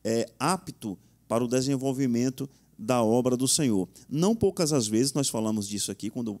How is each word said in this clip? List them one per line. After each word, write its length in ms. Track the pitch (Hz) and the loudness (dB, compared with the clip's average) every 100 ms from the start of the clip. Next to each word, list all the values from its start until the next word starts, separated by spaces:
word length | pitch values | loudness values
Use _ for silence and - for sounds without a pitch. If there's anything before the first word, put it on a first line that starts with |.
é, 240 | 104 113 - - | -2 -2 -2 -2
apto 580 | 151 185 - - 110 90 _ _ - | -2 -2 -4 -12 -10 -10 _ _ -4
para 160 | 113 | -2
o 40 | 120 | 0
desenvolvimento 1000 | 127 131 135 135 131 135 117 127 131 135 - _ - | 0 0 0 -2 0 0 2 0 -2 -8 -12 _ -10
da 240 | 107 123 | -2 2
obra 320 | 110 120 123 123 | 4 4 2 2
do 120 | 131 | 2
Senhor. 400 | - 139 101 90 - - | 2 2 2 -2 -6 -6
Não 260 | 147 185 226 | 0 2 2
poucas 360 | 196 190 156 | 0 2 0
as 160 | 151 107 | 2 2
vezes, 260 | 107 135 | 2 2
nós 140 | 147 131 | 0 -2
falamos 400 | 113 110 107 101 | -2 -2 -2 -4
disso 240 | 101 - | -4 -6
aqui, 180 | 98 147 | -6 -8
quando 240 | 127 117 | -6 -6
o 60 | 101 | -8